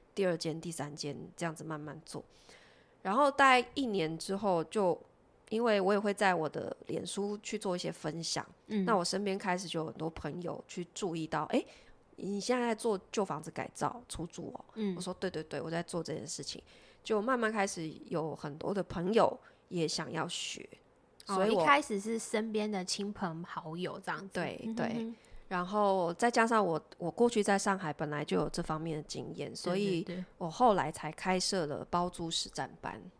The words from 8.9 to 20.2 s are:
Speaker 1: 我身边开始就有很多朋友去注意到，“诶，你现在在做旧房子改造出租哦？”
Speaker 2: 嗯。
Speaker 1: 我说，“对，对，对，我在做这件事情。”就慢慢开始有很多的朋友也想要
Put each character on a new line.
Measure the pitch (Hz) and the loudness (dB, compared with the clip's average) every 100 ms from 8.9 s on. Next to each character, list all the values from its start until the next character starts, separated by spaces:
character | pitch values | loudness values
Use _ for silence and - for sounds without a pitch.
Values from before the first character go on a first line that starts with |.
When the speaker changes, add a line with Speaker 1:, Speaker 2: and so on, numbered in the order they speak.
Speaker 1:
我 | 202 | 2
身 | 170 190 | 2 0
边 | 202 190 | 0 -2
开 | 208 180 | 0 -2
始 | 180 | -2
就 | 165 | -4
有 | 156 | -4
很 | |
多 | - 160 | -4 -6
朋 | - 151 175 | -4 -6 -6
友 | 170 156 - | -6 -6 -8
去 | - 175 | -10 -8
注 | - 190 165 | -4 -4 -2
意 | 156 | -2
到 | 151 151 | -2 2
，“诶， | 262 - - - - - - | 0 0 -10 -20 -20 -20 -10
你 | 185 202 | -6 -2
现 | 190 247 | 0 2
在 | 240 | 2
在 | |
做 | 220 233 190 - | 0 0 0 -2
旧 | - | -2
房 | 190 147 | 0 -2
子 | 165 | -6
改 | - - | -6 -6
造 | - - 240 - | -2 -4 -4 -10
出 | - 170 | -8 -8
租 | - - | -8 -10
哦？” | - - 226 | -10 -12 -4
Speaker 2:
嗯。 | 208 | -2
Speaker 1:
我 | 175 | -2
说 | 180 185 | -6 -4
，“对， | 185 | -4
对， | 160 | -4
对， | 160 147 | -6 -6
我 | 160 | -4
在 | 165 | -4
做 | 170 175 | -4 -6
这 | 160 | -4
件 | 151 139 | -6 -6
事 | - | -8
情。” | - - - - - - | -8 -12 -14 -20 -20 -10
就 | - 214 | -2 0
慢 | 226 254 | 2 2
慢 | 220 | 2
开 | 220 196 | 2 0
始 | 180 160 - - | -2 -8 -8 -4
有 | 165 156 - | -2 -2 -4
很 | 151 151 | -8 -6
多 | - | -2
的 | 196 | -2
朋 | 170 170 180 | -2 -2 4
友 | 220 160 - - - - | 6 6 2 -12 -20 -6
也 | 180 160 | -2 0
想 | - 151 | 0 -4
要 | - | -4